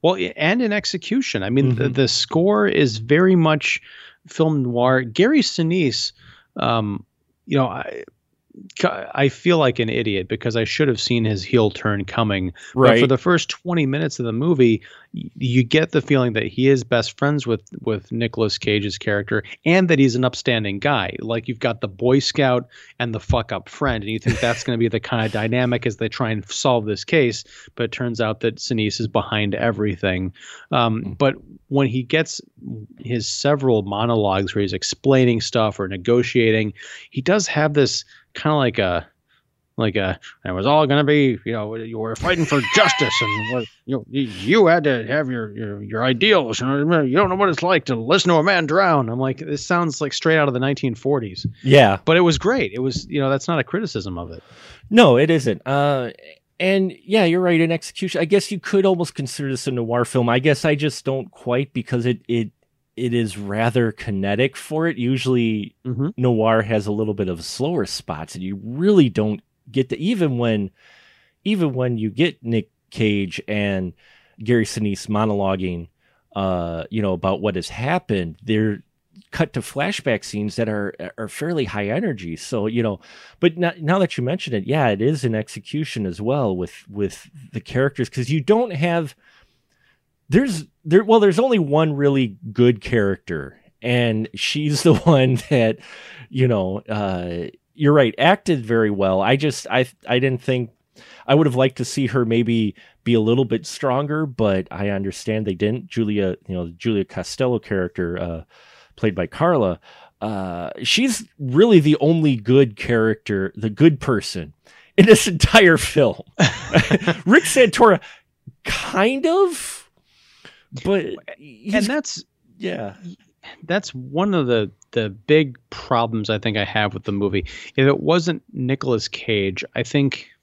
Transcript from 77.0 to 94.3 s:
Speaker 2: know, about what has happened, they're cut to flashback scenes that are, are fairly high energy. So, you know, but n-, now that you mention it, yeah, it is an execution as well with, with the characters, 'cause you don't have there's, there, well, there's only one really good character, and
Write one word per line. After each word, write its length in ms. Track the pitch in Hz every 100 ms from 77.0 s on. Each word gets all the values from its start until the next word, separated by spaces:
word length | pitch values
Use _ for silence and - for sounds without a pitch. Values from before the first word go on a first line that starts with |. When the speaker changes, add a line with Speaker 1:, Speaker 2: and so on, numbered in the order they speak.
Speaker 2:
know, 120 | 101
about 280 | 90 95 95
what 140 | 104 92
has 140 | 85
happened, 680 | - 127 175 - 101 85 80
they're 400 | - 107 110 101 _ _ _ _ _
cut 220 | - 165
to 60 | 131
flashback 640 | - 135 160 202 - 110
scenes 320 | - 104 104 110
that 140 | 110
are, 240 | 104 101 - 87 -
are 100 | 110
fairly 380 | - 151 170 117
high 220 | 104 101
energy. 460 | 127 220 113 87 82
So, 320 | - 117 107
you 140 | 117
know, 180 | 117 95 - - - _
but 140 | 175 165
n-, 140 | 170 175
now 180 | 156 190
that 180 | 180 -
you 60 |
mention 300 | 123 180 -
it, 120 | 113 95
yeah, 240 | 147 127
it 120 | 98
is 220 | 117 156
an 120 | 123 110
execution 720 | 107 - - 147 156 - 98
as 140 | 82
well 340 | 107 143 120 92
with, 300 | 87 - -
with 400 | 101 101 - - 143 131
the 80 | -
characters, 500 | - 127 139 - 117
'cause 200 | - 123
you 120 | 156
don't 300 | 131 214 240
have 440 | 165 170 170 151 - _ _ _ _ _ _ _ _ _ _ _
there's, 360 | 160 269 170 151 _ 156
there, 180 | 175
well, 160 | 214 226
there's 200 | 208 175
only 200 | 262 226
one 340 | 147 147 160
really 440 | 143 143 139 123 98 110
good 300 | 107 123 113
character, 800 | - 120 101 92 - 82 67 - _ _
and 480 | 117 123 120 110 110